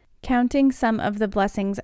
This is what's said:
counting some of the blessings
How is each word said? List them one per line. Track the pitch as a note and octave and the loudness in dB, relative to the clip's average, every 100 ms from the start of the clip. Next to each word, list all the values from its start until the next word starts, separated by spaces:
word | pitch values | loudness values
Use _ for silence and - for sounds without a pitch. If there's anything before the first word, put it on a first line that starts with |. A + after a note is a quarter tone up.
| _ - | _ -14
counting | - B3 B3 C#4 C#4 | -2 0 2 2 2
some | - A#3 A3 | 2 0 0
of | G#3 G#3 | -2 -2
the | G#3+ | -2
blessings | G3+ G3+ G#3 G3 G3 | 0 0 0 -4 -4